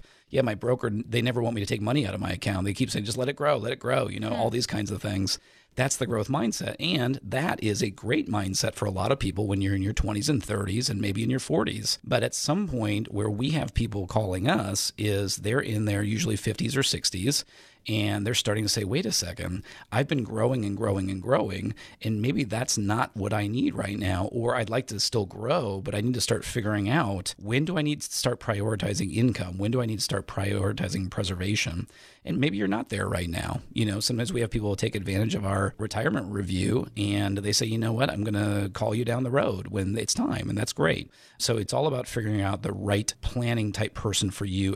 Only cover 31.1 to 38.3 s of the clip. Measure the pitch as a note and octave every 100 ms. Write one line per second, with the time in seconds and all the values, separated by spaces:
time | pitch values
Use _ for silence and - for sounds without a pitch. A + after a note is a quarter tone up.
31.1 | - F#2+ F#2 F#2+ - - E2+ - - -
32.1 | - - - C#3 G2 G#2+ G#3 B3+ G2+ F#2+
33.1 | F2+ F2 E2+ - - - - A2 G2+ -
34.1 | A#2+ A#2+ D#3 A2+ A2+ G#2 G2 - G#2+ F#2
35.1 | G2 A2+ F#3+ G2 G2 G2 - A2 G#2+ B2+
36.1 | G3+ G2 G#2 F#2 F#2 F#2+ - - - G2+
37.1 | G2+ G2+ G2+ G2+ G#2+ A#2 A2+ A2 A2 C3+
38.1 | - G#2+